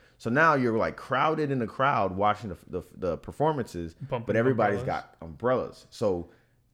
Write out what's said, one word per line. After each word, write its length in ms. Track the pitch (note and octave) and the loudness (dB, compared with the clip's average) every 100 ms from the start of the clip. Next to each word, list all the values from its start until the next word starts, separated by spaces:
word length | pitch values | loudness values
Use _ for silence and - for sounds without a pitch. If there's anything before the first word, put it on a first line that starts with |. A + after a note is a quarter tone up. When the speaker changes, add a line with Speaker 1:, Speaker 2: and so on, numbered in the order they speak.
| _ _ | _ _
Speaker 1:
So 100 | A2+ | -2
now 240 | C3 D#3+ | 4 4
you're, 220 | C#3+ A#2+ A2 | 4 2 2
like, 200 | E2+ - | 0 -2
crowded 540 | - B2+ D#3 D#3 D3 | -4 0 2 0 -2
in 80 | C3+ | -2
the 80 | A2 | -4
crowd 480 | - C3+ B2+ F#2+ F#2 | 0 2 2 0 2
watching 340 | G#2 G#2 A2 | 2 0 -4
the, 60 | E2+ - | -12 -8
the, 140 | F2 - - | -8 -8 -6
the 200 | F2+ D#2 | -4 -4
performances, 760 | - - D3+ D3+ A2+ F2 E2 | -6 -2 0 0 -4 -8 -10
Speaker 2:
Bumping 320 | - C3+ B2 A#2 | -10 -8 -4 0
Speaker 1:
but 100 | A2 | 2
everybody's 440 | B2+ A2+ G#2 G#2 | 4 4 2 2
Speaker 2:
umbrellas. 240 | B2 D#2+ - - | -2 -4 -6 -14
Speaker 1:
got 60 | E2 | -16
umbrellas. 600 | D2+ A#2 A#2+ C#2+ - - | -4 0 0 -2 -10 -20
So 380 | - G#2+ F2 E2 - _ _ _ | -2 0 0 -4 -16 _ _ _